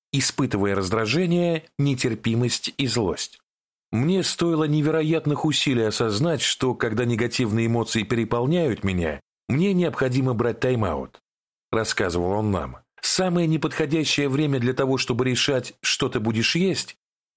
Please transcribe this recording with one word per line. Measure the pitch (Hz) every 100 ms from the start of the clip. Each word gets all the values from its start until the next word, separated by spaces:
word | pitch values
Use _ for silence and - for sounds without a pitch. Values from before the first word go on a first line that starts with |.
| _
испытывая | 139 - - 131 101 101
раздражение, | 98 92 110 107 151 180 175 175 160 - -
нетерпимость | 143 131 127 113 117 113 120 - - -
и | 131
злость. | 120 92 - - - _ _ _ _ _
«Мне | 110 151 185
стоило | - - 170 156
невероятных | 151 151 147 156 156 160 151 143
усилий | 156 143 147 120
осознать, | 110 - 113 104 165 143
что | - - 127
когда | 117 120 110
негативные | 120 113 120 - 113 110 113
эмоции | 117 110 113
переполняют | 101 117 110 120 131 175 151 98
меня, | 98 92 82 71 - _ -
мне | 135 196
необходимо | 180 165 - 131 127 131
брать | 110 117 110
тайм-аут», | 127 123 95 71 65 - _ _ _ _ _
рассказывал | 113 107 - 95 87 90
он | 101 107
нам. | 92 67 - _ -
«Самое | - - 185 175 165
неподходящее | 160 156 - 151 160 147 - 143
время | 135 151 135
для | 120
того, | 131 135 131
чтобы | - 120
решать, | 127 123 - 131 - -
что | - - 131
ты | 127
будешь | 110 110 113
есть, | 165 190 98 - - _ _ _